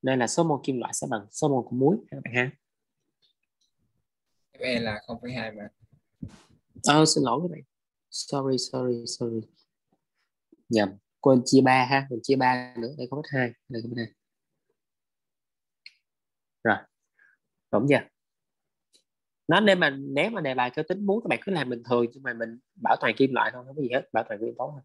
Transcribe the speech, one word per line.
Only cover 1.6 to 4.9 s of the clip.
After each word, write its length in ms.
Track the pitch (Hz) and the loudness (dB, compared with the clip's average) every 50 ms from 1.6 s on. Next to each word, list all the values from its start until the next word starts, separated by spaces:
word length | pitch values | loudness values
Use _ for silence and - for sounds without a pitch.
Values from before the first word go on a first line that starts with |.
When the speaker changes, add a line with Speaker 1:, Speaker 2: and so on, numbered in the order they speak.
| 113 - | -2 -2
Speaker 1:
của 60 | 120 | -2
muối 220 | 123 131 147 196 226 - _ | 2 4 4 2 2 -4 _
các 60 | - 139 - | -16 -12 -12
bạn 100 | - 113 | -4 -2
ha. 160 | 120 127 131 - _ _ _ _ _ _ _ _ _ _ _ _ _ _ _ _ _ _ _ _ _ _ _ _ _ _ _ _ _ _ _ _ _ _ _ _ _ _ _ _ | -2 -2 -2 -6 _ _ _ _ _ _ _ _ _ _ _ _ _ _ _ _ _ _ _ _ _ _ _ _ _ _ _ _ _ _ _ _ _ _ _ _ _ _ _ _
Speaker 2:
F 100 | - 123 | -10 -6
E 160 | 127 123 117 | -4 -4 -2
là 220 | 117 110 | -4 -4